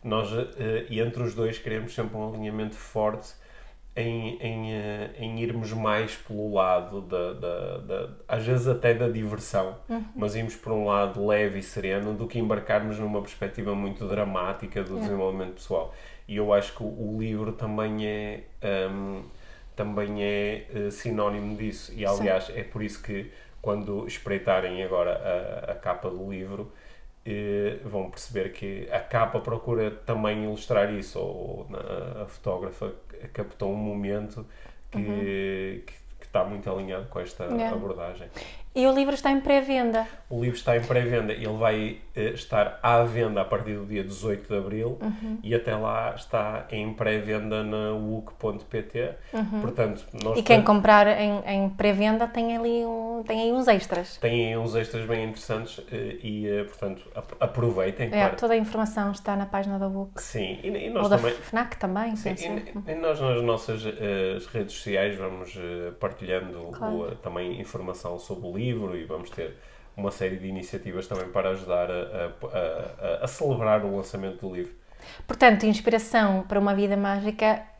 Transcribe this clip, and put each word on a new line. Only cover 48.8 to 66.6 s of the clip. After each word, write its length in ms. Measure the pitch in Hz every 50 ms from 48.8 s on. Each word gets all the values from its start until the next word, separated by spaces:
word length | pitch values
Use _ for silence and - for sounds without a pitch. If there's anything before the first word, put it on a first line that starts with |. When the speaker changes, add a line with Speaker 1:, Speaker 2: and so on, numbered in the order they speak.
Speaker 1:
T. 320 | 104 - - 117 127 - - - - -
Speaker 2:
Uhum. 300 | - 220 214 220 220 208
Speaker 1:
Portanto, 420 | 208 117 - - 113 104 104 - - - - -
nós 160 | - 110 113 -
Speaker 2:
E 40 |
quem 180 | 220 - 233 214
Speaker 1:
te- 60 | 214
Speaker 2:
comprar 400 | 220 208 208 196 214 208 208 208 208 214 208
em, 220 | 214 208 202 202 -
em 240 | - 202 196 196 196
pré-venda 580 | 196 - 208 208 196 196 208 214 220 226 233 226
tem 260 | 233 240 233 233 233
ali 300 | 233 233 233 233 233 233
um, 380 | 233 226 226 226 226 233 233 220
tem 180 | 220 220 220 226
aí 60 | 233
uns 140 | 240 262 254
extras. 520 | 254 214 185 - - 185 175 180 - - -
Speaker 1:
Tem 300 | - 117 117 120 113 110
aí 80 | 113 117
uns 160 | 110 110 110
extras 320 | 113 110 - - 113 113
bem 180 | 110 117 113 110
interessantes, 560 | 110 107 - - - 110 110 117 117 - - - -
eh, 280 | 117 107 98 95 - -
e, 240 | - 110 107 107 104
eh, 180 | 101 101 101 101
portanto, 380 | - - - 104 98 95 - - - -
ap-, 180 | 107 - - - -
aproveitem 680 | 143 - - 123 120 117 101 95 92 95 196 - 120 117
Speaker 2:
É, 160 | 208 208 - -
Speaker 1:
para 80 | -
Speaker 2:
toda 160 | - 247 226
a 60 | 233 226
informação 520 | 214 214 - 220 220 214 - 220 202 202
está 240 | 202 - - 214 202
na 120 | 196 202
página 320 | 202 202 196 196 202 196 190
da 100 | 196 196
Wook. 320 | 190 196 196 196 - -
Speaker 1:
Sim, 360 | - - - 113 98 92 98 -
e, 60 | - 196
e 220 | - - - 220
nós 140 | 240 214 208
Speaker 2:
Ou 40 | 202
da 80 | 202
Speaker 1:
também 160 | - 113 120
Speaker 2:
fnac 460 | 120 - - - - 226 240 240 - -
também, 360 | - 185 185 202 226 233 220
Speaker 1:
Sim, 200 | 214 - 196 185
Speaker 2:
penso 100 | - 170
Speaker 1:
e, 40 | 165 - 214 208 - -
Speaker 2:
eu. 200 | 202 190 - 156
Speaker 1:
e 0 | 165
nós 180 | 165 160 151 143
nas 180 | 135 131 123 120
nossas, 420 | 120 117 113 110 - - 110 107 110
eh, 480 | 110 104 - 110 101 98 98 95 95 98
as 80 | 98 -
redes 300 | - - 113 101 101 -
sociais 400 | - - 107 98 95 98 104 101
vamos, 400 | 95 95 92 92 92 90 87 -
eh, 360 | 95 87 87 87 87 87 87 87 -
partilhando 600 | - 92 - - 95 90 92 92 92 92 85 85